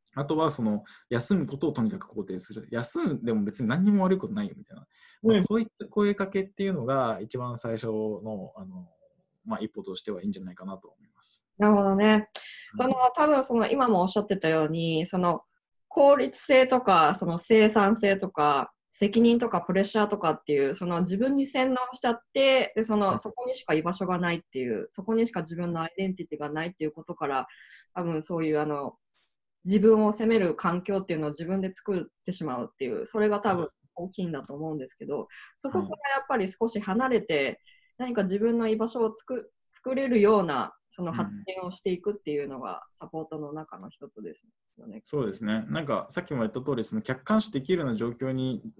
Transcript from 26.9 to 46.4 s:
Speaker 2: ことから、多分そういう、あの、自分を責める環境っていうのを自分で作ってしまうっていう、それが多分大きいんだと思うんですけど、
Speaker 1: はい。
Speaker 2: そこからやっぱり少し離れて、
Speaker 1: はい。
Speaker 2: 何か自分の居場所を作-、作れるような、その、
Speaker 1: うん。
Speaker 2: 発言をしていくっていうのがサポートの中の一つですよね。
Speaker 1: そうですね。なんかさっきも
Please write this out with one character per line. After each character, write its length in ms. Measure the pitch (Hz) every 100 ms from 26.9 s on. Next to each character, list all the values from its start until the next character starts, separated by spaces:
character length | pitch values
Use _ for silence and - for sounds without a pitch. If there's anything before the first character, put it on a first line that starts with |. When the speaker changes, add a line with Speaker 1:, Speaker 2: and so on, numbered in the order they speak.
Speaker 2:
こ 120 | 160
と 100 | 165
か 120 | 170 143
ら、 200 | 135 - - - - _
多 80 | 180
分 200 | 170 156
そ 160 | 156 165
う 60 | 160
い 80 |
う、 40 | 151
あ 60 |
の、 320 | 151 147 135 - _ _ _ _ _ _ 180
自 140 | 202
分 260 | 214 214 208
を 60 |
責 180 | 214 226
め 80 | 226
る 180 | 175 156
環 260 | 175 180
境 140 | 196 196
っ 80 |
て 80 | 190
い 40 | 160
う 40 |
の 60 | 151
を 40 |
自 140 | 151
分 160 | 165 190
で 120 | 190
作 280 | - - 185
っ 20 | - _
て 80 | -
し 120 | 180 185
ま 160 | 123
う 80 | -
っ 40 | -
て 100 | 127
い 60 |
う、 120 | 104
そ 160 | - 214
れ 80 | 214
が 100 | 202
多 160 | 208
分 140 | 180 156 _ _
大 140 | - 185
き 140 | -
い 40 | 175
ん 60 |
だ 100 | 143
と 120 | 110
思 180 | 143 160
う 20 |
ん 40 | 151
で 80 | 131
す 60 |
け 100 | -
ど、 140 | - 143
Speaker 1:
は 60 |
い。 20 | - - - _
Speaker 2:
そ 140 | 269
こ 120 | 370
か 60 | -
ら 0 |
や 40 | 302 285 269
っ 20 | 269
ぱ 120 | 262
り 100 | 185
少 200 | - 233
し 120 | 208
離 280 | 196 214 262
れ 100 | 220
て、 240 | 202 151
Speaker 1:
は 60 | 135
い。 80 | - _ _ _ -
Speaker 2:
何 160 | 254
か 80 | 226
自 160 | 190 202
分 180 | 233 233
の 100 | 220
居 100 | 220
場 120 | 226
所 160 | 240
を 100 | 220
作-、 380 | 220 - 247 - _ _
作 260 | _ 254
れ 140 | 262 269
る 120 | 233
よ 180 | 202 208
う 40 |
な、 320 | 170 131 104 - _
そ 140 | -
の、 80 | 170
Speaker 1:
う 20 |
ん。 20 | 117
Speaker 2:
発 140 | 202 - 185
言 160 | 185
を 80 | 180
し 120 | 180
て 100 | 190
い 80 | 180
く 120 | 202
っ 20 |
て 160 | 208 151
い 140 | 147
う 40 | 139
の 120 | 131
が 220 | 110 85 -
サ 160 | - 151
ポ 160 | 160
ー 40 | 156
ト 80 | 156
の 140 | 147
中 260 | 156 156 -
の 100 | 98
一 200 | - 214
つ 120 | -
で 140 | 82
す 100 | - _ _ _ _
よ 100 | 117
ね。 160 | 110 -
Speaker 1:
そ 160 | 151
う 40 | 110
で 80 |
す 100 | 95
ね。 200 | 107 110 123
な 140 | 151
ん 40 | 147
か 220 | 98 -
さ 120 | 180
っ 20 |
き 100 | 180
も 60 | 135